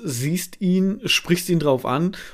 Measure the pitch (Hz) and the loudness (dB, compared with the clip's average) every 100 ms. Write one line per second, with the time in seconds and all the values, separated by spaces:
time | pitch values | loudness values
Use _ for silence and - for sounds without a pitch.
0 | 208 120 139 175 - - 185 185 190 214 | -6 -2 -2 -2 -4 -2 2 2 2 -2
1 | 214 - - 175 175 170 147 131 - 131 | -2 -2 2 0 2 2 4 2 0 0
2 | 180 - - | 0 -4 -14